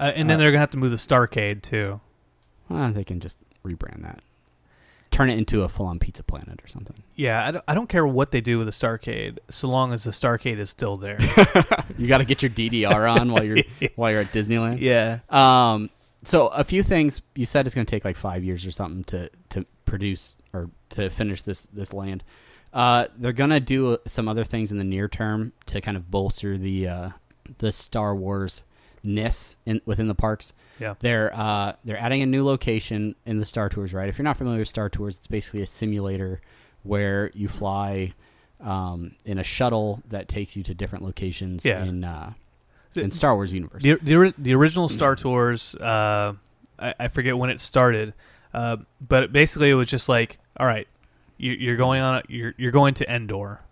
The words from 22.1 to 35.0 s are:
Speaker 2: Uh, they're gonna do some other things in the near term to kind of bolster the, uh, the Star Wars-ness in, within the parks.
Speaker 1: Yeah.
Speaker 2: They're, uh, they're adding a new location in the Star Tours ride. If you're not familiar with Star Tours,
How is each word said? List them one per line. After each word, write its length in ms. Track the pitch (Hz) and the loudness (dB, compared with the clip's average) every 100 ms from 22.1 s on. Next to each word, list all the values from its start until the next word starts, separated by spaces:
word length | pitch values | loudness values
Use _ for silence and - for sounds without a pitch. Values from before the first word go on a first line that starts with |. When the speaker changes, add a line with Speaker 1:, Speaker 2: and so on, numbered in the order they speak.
| 95 - _ _ _ _ | -8 -12 _ _ _ _
Speaker 2:
Uh, 320 | 131 123 120 - - | 0 4 4 0 -4
they're 160 | 120 | -4
gonna 280 | 120 143 156 | 0 2 2
do 360 | 123 135 127 117 - | 2 0 2 0 -2
some 220 | - 110 | -4 -2
other 160 | 110 | -2
things 260 | 110 113 107 | -2 -4 -4
in 60 | 104 | -2
the 60 | |
near 240 | 95 95 104 | -2 -2 -4
term 440 | - 107 107 113 - - | -4 -2 -2 -6 -10 -8
to 140 | 104 | -6
kind 160 | 107 98 | -4 -6
of 140 | 87 | -4
bolster 480 | 98 98 - 101 98 | -2 -2 -4 -4 -4
the, 280 | 95 95 92 | -4 -2 -4
uh, 240 | 87 90 - _ _ - 127 | -6 -10 -14 _ _ -20 -6
the 140 | 110 | -4
Star 420 | - - 113 104 101 95 98 95 - - _ _ _ | -4 -6 -4 -2 -2 -4 -4 -4 -8 -16 _ _ _
Wars-ness 540 | 101 104 113 - - - - | -4 -2 -2 -2 -6 -8 -4
in, 140 | 110 - | -4 -2
within 220 | 101 110 | -2 0
the 60 | |
parks. 380 | 98 110 107 - - _ - | 0 0 -2 -8 -18 _ -12
Speaker 1:
Yeah. 160 | 110 98 | -10 -4
Speaker 2:
They're, 320 | 120 117 110 | 0 2 0
uh, 380 | 110 107 104 101 - | 0 -2 0 -2 -6
they're 140 | 113 104 | -8 -4
adding 240 | 117 135 | -2 0
a 40 | 131 | 2
new 180 | 135 | 2
location 680 | 139 135 - 110 - 107 107 - - | 2 2 0 -2 -2 -4 -4 -6 -4
in 120 | 107 | -4
the 60 | |
Star 240 | 104 117 101 | -2 -2 -2
Tours 240 | - 98 | -2 -6
ride. 140 | 95 98 | -4 -4
If 100 | 95 | -2
you're 60 | |
not 120 | 147 135 | -2 -2
familiar 240 | 127 113 | -2 -2
with 80 | 107 | -4
Star 200 | - 104 | -4 -4
Tours, 280 | - | -4